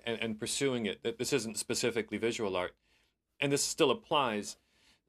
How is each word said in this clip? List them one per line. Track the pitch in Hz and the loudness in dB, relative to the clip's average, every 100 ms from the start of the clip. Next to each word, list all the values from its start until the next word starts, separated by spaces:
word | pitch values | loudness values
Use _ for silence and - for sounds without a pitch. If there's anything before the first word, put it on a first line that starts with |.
| 117 | -4
and, | 113 | -2
and | 113 110 | -2 -4
pursuing | 117 - 139 123 104 | -4 0 0 0 -2
it. | 90 | -2
That | 117 - | -4 -4
this | 123 | 0
isn't | 139 110 - | 0 0 -6
specifically | - 117 123 110 104 104 | -4 0 0 0 -2 -2
visual | 113 117 104 92 | -2 0 0 0
art, | 90 - _ _ _ _ _ - | -2 -6 _ _ _ _ _ -4
and | 143 | 0
this | 143 | 0
still | - - 143 | 0 4 4
applies. | 110 - 151 127 104 101 - _ _ _ _ | 4 2 2 2 0 -4 -10 _ _ _ _